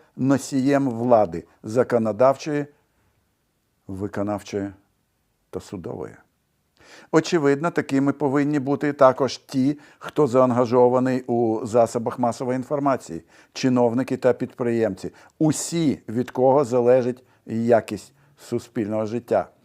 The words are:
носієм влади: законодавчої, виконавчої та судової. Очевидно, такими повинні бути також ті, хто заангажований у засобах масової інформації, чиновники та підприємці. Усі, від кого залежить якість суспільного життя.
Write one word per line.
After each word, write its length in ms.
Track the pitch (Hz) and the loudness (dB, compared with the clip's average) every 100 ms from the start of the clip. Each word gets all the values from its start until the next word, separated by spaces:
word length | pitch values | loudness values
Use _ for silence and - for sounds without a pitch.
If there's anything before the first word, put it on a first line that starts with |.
| _ - | _ -4
носієм 760 | 127 135 - 139 131 139 135 | 0 0 -2 -2 0 0 0
влади: 540 | 113 123 117 101 82 - _ | -2 2 4 4 -2 -12 _
законодавчої, 1000 | 107 117 117 120 110 104 127 135 160 147 143 _ _ _ _ _ _ _ _ _ _ _ - | -4 -2 0 0 0 2 2 2 -4 -6 -6 _ _ _ _ _ _ _ _ _ _ _ -16
виконавчої 800 | 95 101 104 101 104 - 104 98 98 _ _ _ _ _ _ _ | -10 -8 -6 -6 -6 -6 -6 -6 -10 _ _ _ _ _ _ _
та 100 | 90 | -14
судової. 540 | - 98 80 - 62 - _ _ _ _ _ _ _ - - | -12 -12 -12 -12 -12 -16 _ _ _ _ _ _ _ -20 0
Очевидно, 600 | 160 160 175 143 143 170 | 0 2 2 2 2 0
такими 420 | 170 - 135 139 | -2 -2 0 0
повинні 460 | 139 147 143 143 147 | 0 0 0 0 -2
бути 340 | 131 143 147 | -2 -2 -2
також 440 | 143 131 127 127 - | 4 4 4 -2 -4
ті, 420 | - 135 131 147 - _ | -6 -2 0 -2 -10 _
хто 300 | - - 143 | -6 0 2
заангажований 920 | 127 127 120 123 123 123 127 131 127 | 4 4 2 2 4 4 4 0 -2
у 440 | - 120 113 110 117 | -2 -2 0 -2 0
засобах 540 | 117 113 123 117 120 | 2 2 0 -6 -4
масової 360 | 120 110 127 127 | -4 -2 -4 -6
інформації, 680 | 123 143 143 127 - 82 - _ _ | -4 -4 -2 -2 -6 -14 -16 _ _
чиновники 640 | - 131 123 120 120 131 127 | -4 0 2 2 0 -4 -2
та 160 | 127 | 0
підприємці. 800 | 120 123 - 120 117 110 92 85 - - - | 0 -4 -6 -2 0 0 -2 -10 -14 -16 -2
Усі, 600 | 156 135 - 170 151 107 - | 0 0 -4 -2 -2 -2 -6
від 220 | 110 120 | -6 -6
кого 340 | - 131 135 123 | 0 2 4 2
залежить 580 | 123 120 131 123 123 _ _ - | 2 4 4 2 -6 _ _ -10
якість 680 | 110 117 113 107 104 - _ _ _ | -4 2 2 2 -8 -12 _ _ _
суспільного 680 | - 120 - - 104 107 107 | -8 -8 -6 -6 -4 -4 -4
життя. 420 | 120 117 104 - _ | -6 -2 -2 -2 _